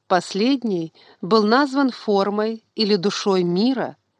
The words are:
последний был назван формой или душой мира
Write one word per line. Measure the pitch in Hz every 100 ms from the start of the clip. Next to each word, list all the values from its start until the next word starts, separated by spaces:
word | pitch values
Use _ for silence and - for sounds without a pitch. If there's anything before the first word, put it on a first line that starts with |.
| -
последний | 180 - 190 233 277 233 180 160 - - _
был | 175 220
назван | 208 247 285 269 269
формой | - - 196 196 208 220 226 _
или | - 208 202
душой | 190 - 208 185
мира | 175 175 233 247 139 - _